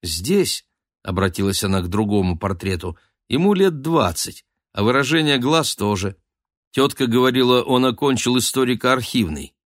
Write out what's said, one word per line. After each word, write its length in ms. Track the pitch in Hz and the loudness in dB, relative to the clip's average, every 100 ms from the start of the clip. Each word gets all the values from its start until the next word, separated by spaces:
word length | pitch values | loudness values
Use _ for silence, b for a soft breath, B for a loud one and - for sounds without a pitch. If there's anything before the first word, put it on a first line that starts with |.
"Здесь", — 640 | 90 80 101 202 180 - _ _ _ _ | -6 -6 0 0 0 -4 _ _ _ _
обратилась 600 | - 90 95 90 98 95 | -6 -2 -2 0 -2 0
она 180 | 101 95 | -2 -2
к 60 | 87 | -2
другому 500 | 101 107 101 92 85 | -2 0 0 0 -2
портрету, — 600 | 101 90 95 90 90 85 b b _ | -4 -4 -4 -6 -8 -12 b b _
"ему 260 | 131 185 | 0 2
лет 280 | 202 190 156 | 4 2 0
двадцать, 640 | 143 165 101 87 - - _ _ _ | -2 0 0 -2 -8 -10 _ _ _
а 100 | - | -2
выражение 560 | 104 127 135 160 156 139 | 2 2 2 2 2 0
глаз 380 | 123 160 147 - | 2 0 0 -2
тоже. 400 | 104 101 98 - _ _ _ _ _ | -2 -2 -4 -8 _ _ _ _ _
Тетка 340 | - 135 - 127 | 0 0 0 0
говорила, 560 | 117 127 127 123 123 | 4 2 2 4 2
он 220 | - 127 | 2 2
окончил 540 | 131 120 143 131 - 127 | 2 0 0 0 0 0
историко-архивный". 1160 | 117 - 127 120 127 131 120 131 95 76 67 _ | 0 0 0 0 0 0 0 -2 -2 -4 -12 _